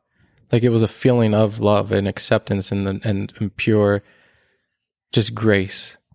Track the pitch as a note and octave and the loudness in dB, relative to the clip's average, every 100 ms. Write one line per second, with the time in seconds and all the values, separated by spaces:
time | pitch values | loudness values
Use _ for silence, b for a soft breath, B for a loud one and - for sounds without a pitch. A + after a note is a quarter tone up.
0 | _ _ _ _ _ B2 A#2+ A2+ A2 - | _ _ _ _ _ 0 2 2 0 0
1 | C3 B2 A2+ G#2+ A2 A2 G#2 G#2 G2+ G2+ | 2 2 2 2 2 2 0 2 0 -2
2 | G2 - - A2 - G2+ F#2 G2 G2 F#2+ | -2 -4 -2 -2 -2 -6 -4 -4 -4 -4
3 | A2 G2 G#2 - G#2 - - G#2+ G2+ G2+ | -4 -4 -6 -6 -8 -4 0 2 2 0
4 | b b b b b b b b _ _ | b b b b b b b b _ _
5 | _ - A2 A2 A2 G2 F#2+ - - - | _ -2 -2 0 2 2 0 -8 -10 -16
6 | _ | _